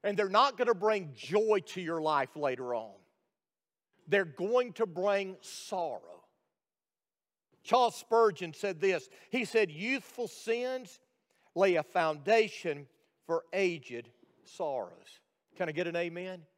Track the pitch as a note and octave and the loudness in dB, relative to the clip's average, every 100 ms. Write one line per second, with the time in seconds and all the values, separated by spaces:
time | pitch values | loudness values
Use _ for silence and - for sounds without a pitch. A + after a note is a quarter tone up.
0 | - G3+ G3 G3+ C#4 A#3 A#3+ G#3 G#3 G#3+ | -2 0 4 6 4 4 2 2 2 0
1 | E3 B2+ - F#3+ A3 G#3 - - E3+ E3 | -2 -12 0 2 4 2 2 -8 -4 -2
2 | D#3 D3+ C3+ D#3 D3 B2+ B2+ A#2 A2 G2 | 2 2 0 -2 -2 -2 -4 -4 -6 -16
3 | _ _ _ _ _ _ _ _ _ _ | _ _ _ _ _ _ _ _ _ _
4 | - G3 F3 B2+ F#3 B3 B3 F#3 A3 E3+ | 0 0 0 -4 0 2 0 -2 -4 0
5 | G3 G3+ F#3+ F#3+ - - - F#3+ E3 A2+ | 0 0 -2 -10 -16 -16 -8 -4 -4 -6
6 | - F2 _ _ _ _ _ _ _ _ | -12 -20 _ _ _ _ _ _ _ _
7 | _ _ _ _ _ _ - B3 B3 - | _ _ _ _ _ _ 2 4 4 0
8 | - A3+ A3+ F3+ F3 D3+ G3+ E3+ F#3+ F3 | 2 4 4 2 -10 -6 -6 0 0 0
9 | - - - B3+ A3+ A3+ G3+ D3+ G#3+ C4 | -4 -20 -6 -4 0 2 0 -2 -4 -4
10 | - - A#3 - - A#3 B3 B3+ A#3+ - | -6 -10 -10 -8 -4 -4 -2 -6 -10 -20
11 | _ _ _ _ _ E3+ G3 E3+ D3 F#3 | _ _ _ _ _ 2 4 2 0 0
12 | E3 D3+ C#3+ A3+ A3 - F3+ C#3+ C#3+ _ | 0 0 2 4 4 -2 -6 -6 -10 _
13 | _ _ - E3 - F#3 F#3+ E3 - A#2 | _ _ -4 -4 -2 -2 0 -2 -8 -12
14 | A#2+ _ _ _ - - D#3+ C3 F2+ F2 | -12 _ _ _ -20 -8 -4 -4 -6 -12
15 | - - _ _ _ - F3 D3+ F3 E3+ | -20 -20 _ _ _ -8 -6 -4 -4 -2
16 | F3 E3+ F#3 F#3 D#3 | -4 -6 -10 -12 -18